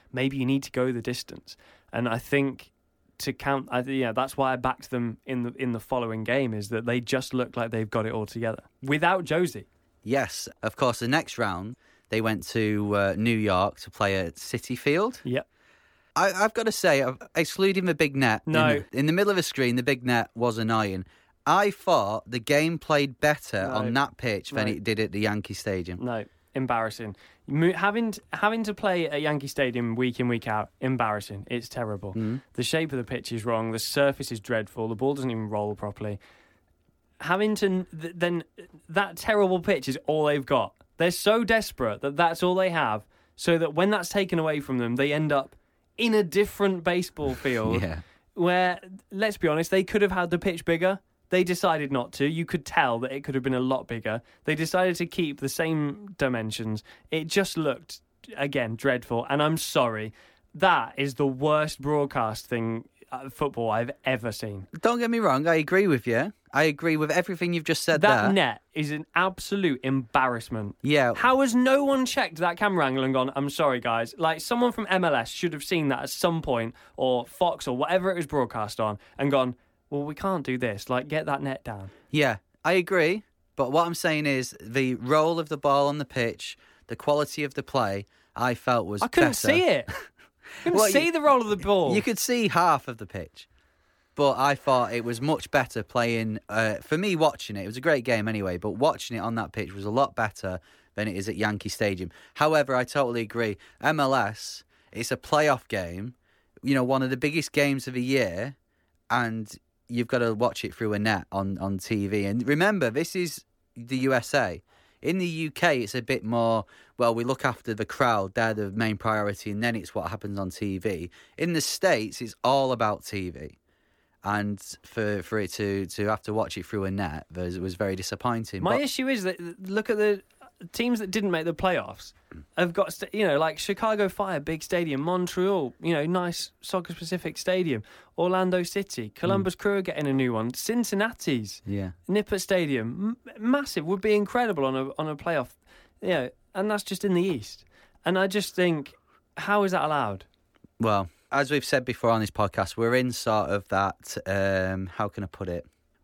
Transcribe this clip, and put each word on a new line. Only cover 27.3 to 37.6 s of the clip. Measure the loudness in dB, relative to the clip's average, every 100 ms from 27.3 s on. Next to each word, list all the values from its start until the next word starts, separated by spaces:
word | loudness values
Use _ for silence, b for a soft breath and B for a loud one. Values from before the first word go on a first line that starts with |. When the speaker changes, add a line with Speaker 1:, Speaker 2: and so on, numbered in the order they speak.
| b b
Speaker 1:
Mo-, | 2 2
having | 2 0 0 -2
t-, | -4 -8
having | 0 0 0
to | -4
play | -2 0 0 0
at | -2
Yankee | 0 -2 -4
Stadium | -2 0 0 -2 0
week | 0 0
in, | 0
week | 0 -2
out, | -4 -4 -4
embarrassing. | -2 0 0 -2 -6 -10 -6
It's | -6 -6
terrible. | -6 -6 -6 -6
Speaker 2:
Mm. | -4 -4 -4 -8
Speaker 1:
The | -6
shape | -2 0 -2
of | -4
the |
pitch | -6 -8 -6
is | -6
wrong. | -2 -2 -2
The | -4
surface | -2 2 2 2 -6
is | -8
dreadful. | -4 -4 -4 -6 -6
The | -2
ball | -2
doesn't | 0 -2
even | -4 -4
roll | -4 -4
properly. | -4 -8 -8 -8 -8 b b b b b _ _ _ _ -10
Having | -2 0 2
to | 2